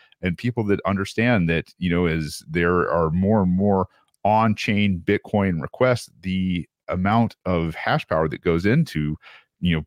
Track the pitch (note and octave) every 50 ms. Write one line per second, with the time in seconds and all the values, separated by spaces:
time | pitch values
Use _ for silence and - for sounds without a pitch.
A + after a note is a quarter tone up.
0 | - _ _ _ - F#2 E2+ - - B2 A#2 - A2 G2+ G2+ - - - G2 F#2+
1 | G2 - - - A2+ B2 B2 G#2 F2 E2 E2 D#2+ D#2 - - - F2 F2+ E2+ F2
2 | F2 E2 D#2+ D#2+ D#2 D2 D2+ - - - D#2 F2 E2+ F2 F2+ F2+ C#2+ - C#2 E2
3 | E2 D#2+ D#2 F2+ F#2+ G2 A2 G#2+ F#2+ F2+ F2+ F#2 G2 G#2 G2 F#2+ F#2 - _ _
4 | _ _ _ _ - G2+ G#2+ A2 A2+ A2+ G#2 - - - G#2+ G2+ G#2 G2+ F#2+ E2+
5 | E2 - G2+ G2 - - - G#2 G2 F#2+ F2 D#2+ C#2 - - - B2+ B2+ B2 A2+
6 | - - _ _ - F#2+ F#2 F#2 F#2 F#2 F2+ E2+ D2 - _ _ _ - D#2 F2+
7 | F#2 G2 G#2+ A#2 A#2 A2 - _ - F#2 F2+ E2+ E2 E2 D#2+ - - A2 B2+ D#3
8 | - - - D#2+ D#2+ D#2 - - - F#2 E2+ E2+ F2 G2+ A#2+ E3 D#3+ - - D#2
9 | D2+ D2+ D2+ - - - - - _ _ _ - - F2 E2+ D#2 D2+